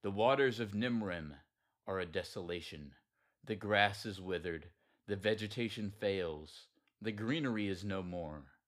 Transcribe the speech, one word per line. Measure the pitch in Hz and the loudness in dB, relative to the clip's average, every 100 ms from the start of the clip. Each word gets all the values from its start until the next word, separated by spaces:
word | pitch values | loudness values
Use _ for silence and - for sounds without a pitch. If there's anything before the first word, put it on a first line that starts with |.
The | 104 | -2
waters | 98 113 135 135 113 | 4 6 8 6 4
of | 110 | -2
Nimrim | 104 123 120 104 87 76 71 _ _ _ _ - | 0 2 0 0 -4 -6 -12 _ _ _ _ -4
are | 95 | -2
a | 90 | -2
desolation. | 85 87 - 87 87 85 78 73 69 _ _ _ _ - | -4 -4 -8 -4 -6 -6 -12 -12 -16 _ _ _ _ -6
The | 107 | -4
grass | 101 104 101 101 113 | 4 6 6 4 -6
is | 95 | -6
withered, | 92 90 87 82 80 _ _ _ - | -2 -2 -2 -6 -8 _ _ _ -6
the | 98 | 0
vegetation | 104 107 107 104 117 110 104 101 | 2 2 0 -2 -2 -2 -6 -2
fails, | 104 98 87 76 78 - - _ _ _ | 0 2 0 -4 -10 -18 -20 _ _ _
the | 107 | -6
greenery | 104 110 156 139 110 101 | -2 0 0 2 2 0
is | 92 | 0
no | 101 95 | -2 -2
more. | 92 87 82 76 71 _ | -2 -4 -6 -8 -14 _